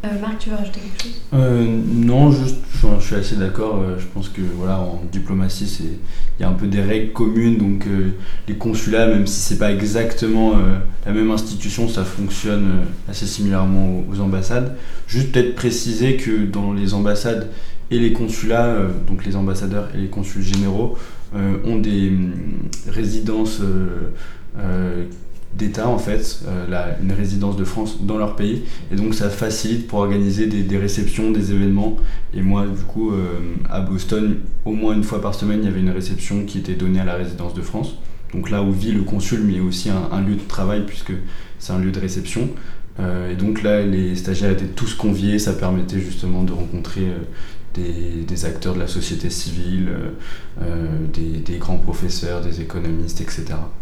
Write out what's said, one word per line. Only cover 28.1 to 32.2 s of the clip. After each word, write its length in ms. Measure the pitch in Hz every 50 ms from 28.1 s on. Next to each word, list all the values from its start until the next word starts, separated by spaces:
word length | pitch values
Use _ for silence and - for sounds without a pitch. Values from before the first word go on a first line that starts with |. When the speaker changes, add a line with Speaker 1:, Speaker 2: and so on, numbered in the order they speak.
| 107 110
Speaker 2:
leur 200 | 104 104 - -
pays, 260 | 104 104 107 - - - - - - -
et 60 | 104
donc 180 | 98 107 110 107
ça 160 | - 104 98
facilite 560 | 98 - 117 107 98 - - 110 117 117 117
pour 140 | - - 104
organiser 460 | 101 101 101 101 101 98 95 101 110
des, 180 | 107 104 104 95
des 140 | 92 101 98
réceptions, 520 | 98 101 - - 101 - - - 110 110
des 200 | 110 98 98 95
événements. 460 | 101 98 98 98 98 98 98 - - - - - - -